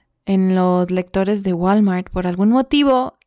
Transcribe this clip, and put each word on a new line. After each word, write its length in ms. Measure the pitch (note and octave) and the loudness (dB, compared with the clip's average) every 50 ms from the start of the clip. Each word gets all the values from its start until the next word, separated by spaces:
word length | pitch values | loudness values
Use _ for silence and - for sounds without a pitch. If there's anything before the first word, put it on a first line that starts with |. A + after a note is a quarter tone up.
| _ _ _ _ _ - | _ _ _ _ _ -2
en 240 | G3 F#3+ F#3+ F#3 F#3 | 0 2 2 2 2
los 380 | F#3 F3+ F3+ F3+ F3+ F3+ F3 | 2 2 2 2 0 0 -2
lectores 500 | F#3 F#3 F3+ - - F#3+ F#3+ G3 G#3+ G3+ | -2 -4 -6 -4 -4 -2 -2 -2 -2 -2
de 120 | G3 F#3+ F3+ | -2 -4 -4
Walmart, 580 | E3+ F3+ F#3 G3+ G#3+ G#3 G3 F3+ F3+ F#3 - | -2 0 0 2 2 2 2 0 -2 -6 -6
por 160 | - F#3 F#3 F3+ | -8 -6 -4 -4
algún 220 | F3 F#3 G3+ G#3+ | -2 0 0 2
motivo, 680 | A#3+ C4 C4 C4 C#4+ D4 C#4+ C#4 C4 B3+ B3+ C4 - _ _ | 2 2 0 0 0 2 2 2 2 0 0 -4 -10 _ _